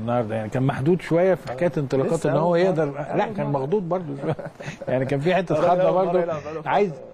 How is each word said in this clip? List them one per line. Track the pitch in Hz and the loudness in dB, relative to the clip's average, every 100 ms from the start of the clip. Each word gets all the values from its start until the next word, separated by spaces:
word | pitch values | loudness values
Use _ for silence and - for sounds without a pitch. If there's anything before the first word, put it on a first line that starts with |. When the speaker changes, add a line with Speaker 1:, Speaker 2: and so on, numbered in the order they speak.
Speaker 1:
النهارده، | 110 120 110 113 | -2 0 0 -4
يعني | 110 | -2
كان | 127 | 0
محدود | 135 135 135 185 | 0 0 2 0
شوية | - 165 190 180 | 2 2 4 2
في | - | -2
حكاية | 123 170 160 | -2 -2 0
انطلاقات | 135 135 170 | -2 0 0
Speaker 2:
لسه | 165 151 | 0 2
Speaker 1:
إن | 156 | 2
هو | 170 | 2
Speaker 2:
أول | 170 | 4
Speaker 1:
يقدر، | 185 160 151 | 2 2 -2
Speaker 2:
مرة. | 143 151 180 | -4 -4 -2
Speaker 1:
لا | 208 196 | -2 -4
كان | 147 | -2
مخضوض | 143 135 208 | -2 0 -2
برضه | 170 180 160 139 | -2 -4 -4 -6
شوية. | 160 143 143 - - | -4 -4 -8 -12 -14
<laughs> | - - | -10 -2
يعني | 127 127 | 0 0
كان | 139 | 0
في | 160 180 | 2 2
حتة | 180 | 2
Speaker 2:
الراجل | 151 170 180 | 2 4 4
Speaker 1:
خضة | 180 | 4
Speaker 2:
أول | 175 | 4
مرة | 185 | 2
Speaker 1:
برضه، | 180 | 2
Speaker 2:
يلعب | 170 156 | 0 -2
بقاله | 143 156 | -6 -8
فترة. | 143 | 0
Speaker 1:
عايز، | 165 202 147 - | 2 2 -2 -10